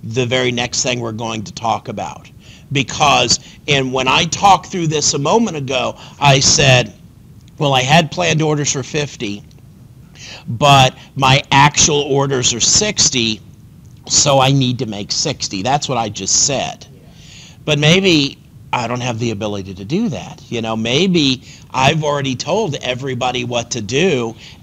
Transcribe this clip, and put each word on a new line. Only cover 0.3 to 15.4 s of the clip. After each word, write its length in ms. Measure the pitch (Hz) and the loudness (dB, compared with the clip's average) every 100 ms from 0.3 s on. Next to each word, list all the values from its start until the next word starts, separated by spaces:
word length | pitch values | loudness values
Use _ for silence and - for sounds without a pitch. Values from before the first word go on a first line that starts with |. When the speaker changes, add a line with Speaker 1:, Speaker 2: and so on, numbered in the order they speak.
| 127 127 | 0 0
Speaker 1:
next 320 | 120 123 - | -2 -4 -4
thing 160 | 135 123 | -4 -4
we're 120 | 117 | -6
going 320 | 110 113 110 | -8 -6 -8
to 100 | 95 | -8
talk 340 | - 117 104 - | -6 -4 -4 -4
about. 420 | 104 85 73 - - - - - | -10 -10 -12 -20 -20 -20 -20 -6
Because, 680 | 139 135 - 151 127 120 - - - - | -4 -2 0 2 4 2 -2 -6 -16 -2
and 240 | 143 131 | 0 0
when 160 | 131 127 | -2 0
I 160 | 139 170 | 0 0
talked 420 | - 196 185 - | 2 4 4 2
through 200 | 190 165 | -4 -2
this 260 | 151 143 | 0 -2
a 60 | 147 | -2
moment 380 | 143 214 226 160 | 0 2 0 -4
ago, 400 | 131 131 117 - - - | -4 -2 -4 -6 -16 0
I 180 | 143 135 | 4 4
said, 540 | 135 - 139 127 113 - - - - - - - | 4 2 4 4 2 -8 -20 -20 -20 -20 -20 -4
"Well, 160 | 147 | 0
I 80 | 131 | 0
had 300 | 127 160 160 | 4 4 4
planned 300 | - 175 156 | -2 0 0
orders 300 | 156 151 143 | 0 0 -2
for 100 | 143 | -4
fifty, 600 | 123 156 143 - 113 101 - - - - - - - - - - - | -6 -6 -6 -6 -8 -8 -14 -20 -20 -20 -20 -20 -20 -20 -20 -18 -10
but 500 | 117 143 139 131 - - - | 2 6 8 6 2 -14 -2
my 280 | 135 135 - | 2 2 4
actual 480 | 139 147 147 - 147 | 4 4 4 2 2
orders 500 | 143 139 139 135 120 | 0 0 2 0 0
are 80 | 117 | 0
sixty, 800 | - - 214 208 - 131 110 107 - - - - - - - | 0 2 0 0 0 0 -2 -4 -12 -20 -20 -20 -20 -20 -4
so 320 | - 151 139 | 0 2 4
I 140 | 131 | 4
need 260 | 139 127 117 | 2 0 -2
to 60 | 123 | -6
make 260 | 101 202 | -8 -6
sixty." 500 | - 160 127 | -4 -4 -6